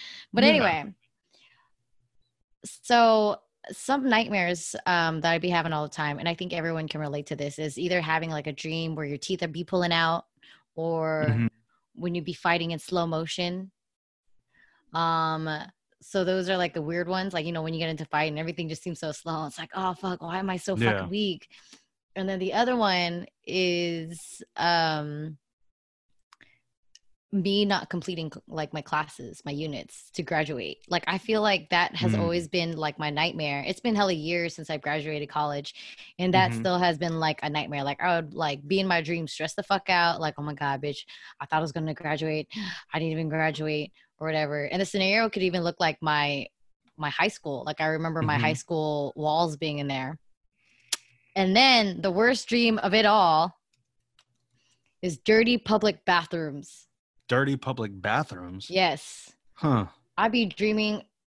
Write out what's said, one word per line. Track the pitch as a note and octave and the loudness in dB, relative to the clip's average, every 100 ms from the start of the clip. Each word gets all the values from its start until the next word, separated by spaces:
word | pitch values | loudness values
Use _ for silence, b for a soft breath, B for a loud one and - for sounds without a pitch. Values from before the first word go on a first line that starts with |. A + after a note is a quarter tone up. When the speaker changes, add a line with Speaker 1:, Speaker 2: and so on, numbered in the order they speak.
| B B B | B B B
Speaker 1:
But | G3 | 4
Speaker 2:
Yeah. | C#4 | 6
Speaker 1:
anyway. | D#4 G3+ D#3+ E3+ - _ _ _ b b b b _ _ _ _ _ _ _ _ _ | 6 4 0 -4 -14 _ _ _ b b b b _ _ _ _ _ _ _ _ _
So | - - - A#3+ A#3 A3 G#3 - _ _ - | -20 -18 2 6 8 6 4 0 _ _ -16
some | G3 - C#4 C4 | -12 -2 0 2
nightmares, | A3+ A3+ G3+ F3 F3 - - - | 2 2 0 0 -2 -6 -6 0
um, | F3 E3 D#3+ | 2 2 2
that | E3 | 0
I | E3+ | 0
be | F3+ | 2
having | E3+ E3 | 0 0
all | D#3 | -2
the | D3+ | -4
time, | - D3 C#3+ | -4 -4 -2
and | E3+ | -4
I | |
think | E3 F3+ | -4 -6
everyone | E3+ E3 D#3+ D#3 | -4 -2 -4 -4
can | D3+ | -6
relate | D3 D3 C#3 | -6 -6 -6
to | C#3+ | -6
this, | C#3+ C#3+ | -6 -6
is | D#3 C#3 | -8 -4
either | F3 F3+ | -2 0
having, | D#3+ D#3+ E3 | 0 0 0
like, | D#3 D3+ | -4 -6
a | |
dream | C#3 D#3+ D#3+ E3 | -8 -6 -4 -4
where | D#3 D3 | -4 -6
your | C#3+ | -8
teeth | - F#3 | -6 -4
are | E3+ | -4
be | D#3+ | -6
pulling | E3 F#3 F3 | -2 0 2
out, | E3 E3 E3 - _ b b b | 4 2 0 -4 _ b b b
or | - E3 E3 D#3+ D#3 D3+ | -8 -4 -2 0 0 0
Speaker 2:
Mm-hmm. | A2+ A2+ - _ _ _ | 2 0 -4 _ _ _
Speaker 1:
when | - F3 | -8 -6
you | F3 | -4
be | E3 | -6
fighting | E3+ F3 E3+ E3+ | -4 0 0 0
in | E3 | -6
slow | - F3+ E3+ | -2 -2 0
motion. | D#3+ E3 - F3 F#3 F#3+ _ _ _ _ _ _ _ b b b b b | -2 -4 -4 -4 -4 -10 _ _ _ _ _ _ _ b b b b b
Um, | E3 E3 E3 D#3+ D#3+ D#3+ D3+ - _ _ _ | -2 0 2 2 0 -2 -6 -8 _ _ _
so | - G3+ | -4 0
those | F3+ F#3 F3+ | 2 0 0
are, | F#3 | 0
like, | F3 | 0
the | E3+ | -2
weird | D3+ E3+ F3 | -4 -2 -2
ones. | F#3 F#3+ | -2 -2
Like, | F3 D#3+ | -4 -4
you | |
know, | E3 | -4
when | D#3+ | -4
you | E3 | -4
get | E3 | -4
into | D#3 | -4
a | D#3 | -2
fight | D3+ D#3 | 0 0
and | D3+ | -2
everything | D#3+ F3 D#3+ | -6 -6 -6
just | D#3 | -8
seems | F3+ D#3+ | -8 -8
so | D#3 | -8
slow, | D3 E3+ D#3+ D3+ | -8 -6 -6 -6
it's | - | -10
like, | D#3 | -10
"Oh, | F#3+ F#3 | -4 -4
fuck, | F3+ F#3+ F3+ | -4 -6 -6
why | E3 F#3 | -6 -4
am | F#3+ | -4
I | F#3 | -4
so | - F#3 | -2 2
Speaker 2:
Yeah. | A#2 | 2
Speaker 1:
fucking | G2+ F#2+ | 2 -2
weak?" | G3+ G3+ E3 - B B B B _ _ - | -2 -2 -4 -10 B B B B _ _ -6
And | F#3+ | -4
then | F#3+ | -2
the | F3+ | -2
other | G3+ A#3+ B3 | 2 2 2
one | G#3 F3+ F3 F3 - _ - | 2 2 0 -2 -8 _ -6
is, | F#3 F3+ F3 F3 E3+ D#3+ E3+ - - - - | 0 2 2 0 -4 -6 -12 -14 -18 -14 -2
um, | E3+ E3+ D#3+ D3+ D3 D3 D#3 D3+ _ _ _ _ _ _ _ _ _ _ b b _ _ _ _ _ _ _ | 2 4 2 0 -2 -6 -8 -10 _ _ _ _ _ _ _ _ _ _ b b _ _ _ _ _ _ _
me | G3 F#3 G3+ | -2 2 2
not | G3+ G3 - | 4 2 0
completing | F3 D#3 E3+ D#3+ | -6 -6 -6 -8
c-, | - - | -10 -10
like, | D#3+ D3+ | -8 -6
my | D#3 | -8
classes, | - D3+ D3+ - A#2+ - C#3+ | -4 -4 -4 -10 -16 -12 -10
my | |
units | C#3+ D#3 C3+ - - - | -8 -6 -8 -12 -18 -14
to | - | -10
graduate. | D#3 D#3+ D3+ C3 E2 - - | -2 0 0 -4 -8 -10 -2
Like, | F3 - | -2 0
I | F#3 | -2
feel | - A3 | 0 2
like | G#3 F#3+ - | 4 2 2
that | F3 F3 E3 | 2 2 0
has | A2+ | 0
Speaker 2:
Mm. | G#2+ | 2
Speaker 1:
always | G#2 F3 D#3+ | 2 0 0
been, | F3+ E3 D#3+ | -2 -2 -2
like, | D3+ D3 | -4 -2
my | D3+ | -4
nightmare. | D3 E3 E3+ D3 C#3+ - | 0 0 0 -4 -2 -4
It's | F3+ | -4
been | A#3+ | 0
hella | G#3 G3+ | 2 2
years | E3 D3+ F3 E3+ | 2 0 -2 -2
since | - D3+ | -6 -8
I've | D3+ | -6
graduated | D3 D3+ D3+ D3+ C#3+ | -4 -4 -4 -6 -6
college, | D3+ D3+ C#3+ D3 B B B B - | -4 -2 -4 -8 B B B B -2
and | F#3 | 2
that | F#3 F#3 | 4 4
Speaker 2:
Mm-hmm. | A2+ | 2
Speaker 1:
still | F#3 F3+ | 0 4
has | F3+ D#3 | 2 2
been, | E3+ E3 | -2 0
like, | D#3 D#3 | 0 -2
a | D3+ | -4
nightmare. | D3 C#3+ D3 | -4 -4 -4
Like, | C#3 C#3+ | -4 -2
I | F3+ E3+ | 0 0
would, | D#3 | -2
like, | C#3+ D#3 C#3+ C#3+ | -4 -2 -4 -2
be | F#3+ | 0
in | F#3+ | 2
my | E3+ | 2
dream, | D#3 E3+ D#3+ | 0 -4 -4
stress | - D#3+ | -6 -6
the | - | -6
fuck | - G3 - | 0 0 4
out. | F3+ E3+ E3 | 4 4 2
Like, | D#3 D3 | -2 -4
"Oh | |
my | D3 | -6
God, | C#3+ C#3+ C#3 | -4 -2 -2
bitch, | D3 C#3+ - B B B | -4 -6 -12 B B B
I | C#3+ | -2
thought | D#3 | 0
I | |
was | D#3+ | 0
gonna | E3 D#3 | -2 -4
graduate. | D3+ D#3 D#3 D#3 D#3 D#3 A3 F#3+ B B | -4 -4 -2 0 -2 -4 -8 -8 B B
I | D#3+ | -4
didn't | E3 | -2
even | D#3+ D#3+ | -2 -2
graduate," | D#3+ D#3+ D3 D#3 D3+ D3+ b b _ | 0 0 0 -2 -4 -6 b b _
or | D#3+ | -4
whatever. | D#3 D3+ D3 C#3+ | -2 -2 -2 -4
And | F3+ | -2
the | G3 | -2
scenario | G3+ F#3+ G#3+ A3 | 0 2 4 2
could | G#3+ | 2
even | F#3 F3+ | 0 2
look | E3+ F3 | -2 0
like | E3+ - | 0 0
my, | D#3+ D3+ C#3+ C#3+ - - _ _ _ - | 0 2 2 0 -6 -14 _ _ _ -8
my | D3+ | -6
high | - G3+ | 0 0
school. | - D3+ C3+ | -2 -6 -6
Like, | C#3 D3+ | -6 -2
I | D#3 | 0
remember | D#3+ E3 D#3+ | 0 -2 -2
my | D3+ C#3+ | 0 2
high | D#3 | 2
Speaker 2:
Mm-hmm. | B2+ | 0
Speaker 1:
school | - E3 D#3 D3 C#3+ D#3+ | -4 -2 -2 -2 -4 -2
walls | D3+ D#3 E3+ D3 | 0 2 2 0
being | D#3 D3 | -4 -4
in | C#3+ | -4
there. | C3+ C3 D#3 _ _ _ _ B B B B B B B | -4 -6 -10 _ _ _ _ B B B B B B B
And | G3 F#3+ G3+ | 0 4 6
then | C4+ B3 G3+ F3 | 8 6 4 0
the | F#3 | 0
worst | F3+ A#3 B3 - | 4 4 2 2
dream | A#3+ A#3 A3 | 4 4 4
of | F#3+ | 2
it | G#3+ G#3 | 4 6
all | G#3+ F3 D#3 F3 - _ _ _ _ _ _ _ _ _ _ _ _ _ _ | 6 8 6 4 -2 _ _ _ _ _ _ _ _ _ _ _ _ _ _
is | F3+ D3+ | -6 -2
dirty | - A3 A#3 A#3+ | 4 6 6 2
public | - G#3+ G#3+ F3 | 2 2 2 0
bathrooms. | - F3 D#3+ E3+ D#3 C#3+ - - - _ _ _ - | 4 4 2 -4 -4 -8 -12 -20 -20 _ _ _ 0
Speaker 2:
Dirty | B2 C#3 C3+ | 2 2 0
public | C3 A#2+ G#2+ F#2+ | -4 -4 -6 -4
bathrooms? | G2 B2 - F#2 F2+ F#2+ - | -2 0 -2 -8 -12 -12 -4
Speaker 1:
Yes. | F#3 F3+ C3+ - - - _ _ | 2 2 2 -6 -18 -20 _ _
Speaker 2:
Huh. | - D#3 B2 F#2+ - _ - | -2 2 2 2 -6 _ 0
Speaker 1:
I | A3 | 2
be | A#3 | 2
dreaming | G#3 - G#3+ G#3+ G#3+ G#3 - _ | 0 0 0 0 0 -4 -8 _